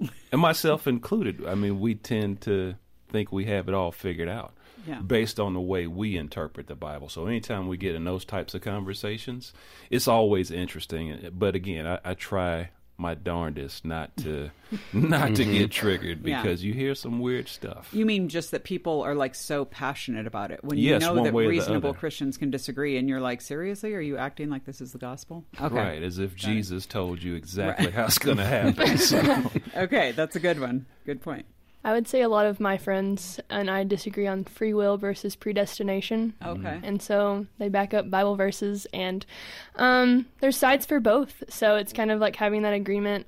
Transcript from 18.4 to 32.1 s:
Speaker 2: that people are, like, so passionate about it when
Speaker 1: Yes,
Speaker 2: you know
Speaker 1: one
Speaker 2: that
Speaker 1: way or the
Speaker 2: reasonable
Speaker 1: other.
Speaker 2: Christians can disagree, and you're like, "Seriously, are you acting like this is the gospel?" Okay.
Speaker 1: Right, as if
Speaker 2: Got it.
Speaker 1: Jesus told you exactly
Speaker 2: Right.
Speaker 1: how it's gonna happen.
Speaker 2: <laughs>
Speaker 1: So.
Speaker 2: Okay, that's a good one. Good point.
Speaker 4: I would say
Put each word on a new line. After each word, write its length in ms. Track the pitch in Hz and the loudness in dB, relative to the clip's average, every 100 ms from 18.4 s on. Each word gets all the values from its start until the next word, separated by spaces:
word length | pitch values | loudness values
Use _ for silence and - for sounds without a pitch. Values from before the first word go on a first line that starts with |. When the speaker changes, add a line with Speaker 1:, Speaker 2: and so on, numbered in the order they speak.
| 160 | -4
Speaker 2:
that 120 | 156 | -6
people 380 | - 180 175 151 | -6 -6 -2 -2
are, 100 | - | 0
like, 220 | 143 131 - | 0 0 -4
so 300 | - 147 139 | -4 -4 -4
passionate 600 | - 135 139 - 113 110 | -4 -4 -4 -6 -6 -4
about 240 | 107 101 | -6 -6
it 120 | - | -8
when 160 | 139 - | -4 2
Speaker 1:
Yes, 220 | 135 123 | 4 4
Speaker 2:
you 40 | - | 4
know 60 | |
Speaker 1:
one 100 | - 117 | 4 4
Speaker 2:
that 80 | |
Speaker 1:
way 100 | 117 | 4
or 20 | 110 | 4
the 60 | |
Speaker 2:
reasonable 380 | - 101 107 143 | 4 2 0 0
Speaker 1:
other. 80 | 135 | -2
Speaker 2:
Christians 380 | 160 - 139 135 | -6 -4 -4 -2
can 120 | 143 | -4
disagree, 480 | 131 139 127 147 131 | -4 -6 -4 -2 0
and 100 | 135 | 0
you're 140 | 131 | 0
like, 180 | 127 123 | -2 -4
"Seriously, 520 | - 147 185 202 214 | -6 -6 -6 -6 -6
are 80 | 202 | -4
you 160 | 151 135 | -4 -4
acting 320 | 135 - 151 | -4 -4 -6
like 160 | 135 139 | -6 -8
this 160 | 135 | -12
is 120 | 127 | -14
the 40 | 127 | -12
gospel?" 480 | 123 127 - 165 - - | -12 -12 -12 -16 -14 -6
Okay. 140 | 147 - | -2 0
Speaker 1:
Right, 260 | 98 78 | 0 -2
as 160 | 90 90 | -4 -4
if 140 | 98 | -4
Speaker 2:
Got 60 | 92 95 | -4 0
it. 40 | 107 | 0
Speaker 1:
Jesus 300 | 95 90 - | 0 -6 -4
told 340 | 107 90 87 | -4 -2 -4
you 140 | 87 85 | -4 -6
exactly 500 | 82 92 95 - 87 | -6 -2 -2 0 0
Speaker 2:
Right. 80 | |
Speaker 1:
how 120 | 104 113 | 2 2
it's 120 | - | 2
gonna 260 | 139 107 | 4 2
happen. 540 | 101 127 - 254 311 - | 4 4 4 4 4 6
Speaker 2:
<laughs> 0 | |
Speaker 1:
So. 540 | 359 - 285 269 247 - - 175 | 6 6 6 4 2 -2 -4 -2
Speaker 2:
Okay, 360 | 185 269 139 | 2 4 2
that's 220 | 120 156 180 | 2 -2 0
a 40 | |
good 200 | 175 156 | 2 2
one. 280 | 127 127 - - - | 0 -2 -4 -10 -8
Good 160 | 139 | -8
point. 240 | 170 135 - - _ - | -6 -8 -12 -20 _ -6
Speaker 4:
I 100 | 226 | 2
would 140 | 226 | 2
say 140 | 226 | 4